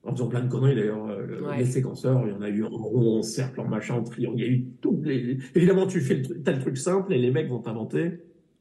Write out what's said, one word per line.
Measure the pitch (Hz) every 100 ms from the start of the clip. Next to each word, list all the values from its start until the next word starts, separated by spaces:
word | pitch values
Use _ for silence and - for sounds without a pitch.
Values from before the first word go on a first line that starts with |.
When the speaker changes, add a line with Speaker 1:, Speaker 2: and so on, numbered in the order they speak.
Speaker 1:
En | -
faisant | 127 120
plein | 120
de | 127
conneries, | - 135 120
d'ailleurs. | 104 107 107
Euh, | 98 - 110 143
Speaker 2:
Ouais. | 139
Speaker 1:
les |
séquenceurs, | 123 131 131 - 131 131 110
il |
y | 98
en |
a | 104
eu | 104
en | 107
rond, | 113 107 120 113 110
en |
cercle, | 107 - 131 -
en | 107
machin, | 110 104
en | 120
triangle. | 110 - - 113
Il |
y | 113
a |
eu | 127 - -
tous | - 190
les, | 151 131
les, | 117 131 -
évidemment, | 185 180 190 190
tu | 180
fais | 131 135
le |
truc, | 127 -
t'as | -
le | 135
truc | - 131
simple | - 190 190
et | 139
les | 123
mecs | 139 -
vont | 120
t'inventer | 113 110 107 147 170 170 - _ _ _